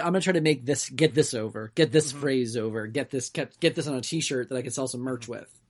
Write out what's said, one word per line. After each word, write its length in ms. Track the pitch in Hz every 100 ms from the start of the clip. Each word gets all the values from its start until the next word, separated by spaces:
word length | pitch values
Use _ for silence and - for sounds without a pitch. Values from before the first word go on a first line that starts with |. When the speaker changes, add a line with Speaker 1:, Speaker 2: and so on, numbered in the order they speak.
| 170
Speaker 1:
I'm 60 |
gonna 80 | 185
try 120 | 180
to 80 | 170
make 240 | 156 139 120
this, 240 | 135 -
get 240 | 127 156
this 200 | 117 -
over, 380 | 120 107 110 110 -
get 160 | 156
this 200 | 151 151
Speaker 2:
Mm-hmm. 100 | 143
Speaker 1:
phrase 360 | 143 131 117 117
over, 300 | 110 110 107
get 220 | 131 131
this, 200 | 135 -
get, 300 | 165 - -
get 160 | 165 170
this 120 | 147
on 80 | 131
a 60 |
T-shirt 480 | - 165 - 131 120
that 60 | 127
I 40 |
can 100 | 123
sell 160 | - 131
some 140 | 123
merch 220 | 131 120
Speaker 2:
Mm-hmm. 80 | 113
Speaker 1:
with." 260 | 110 - _